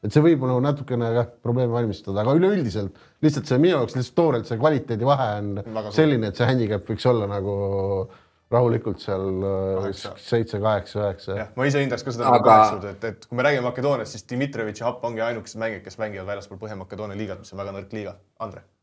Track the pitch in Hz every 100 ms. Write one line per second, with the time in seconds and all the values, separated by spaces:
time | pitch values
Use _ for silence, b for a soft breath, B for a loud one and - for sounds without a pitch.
0 | 104 147 156 156 127 123 139 147 131 123
1 | 117 117 117 - 117 120 123 117 117 98
2 | - 98 110 151 185 202 127 98 98 -
3 | b b 151 143 107 127 170 160 117 127
4 | 123 - 165 123 110 113 147 143 - 110
5 | 123 139 117 104 101 98 107 110 104 101
6 | 156 131 110 92 123 127 110 104 - 110
7 | 127 117 101 101 95 101 98 98 98 98
8 | 95 b b b _ 120 120 113 110 95
9 | - 95 95 95 98 95 95 95 98 98
10 | 104 - - 117 113 104 107 104 92 104
11 | 104 95 - 98 107 - 139 139 139 120
12 | - 117 123 120 120 110 107 101 101 98
13 | 113 98 - 123 135 143 123 120 139 135
14 | 107 113 - 123 143 139 110 101 117 120
15 | 117 113 113 117 98 107 113 101 98 95
16 | 110 101 95 101 92 95 107 101 92 98
17 | 107 98 104 95 - 95 98 98 98 110
18 | 98 92 _ _ 110 95 _ _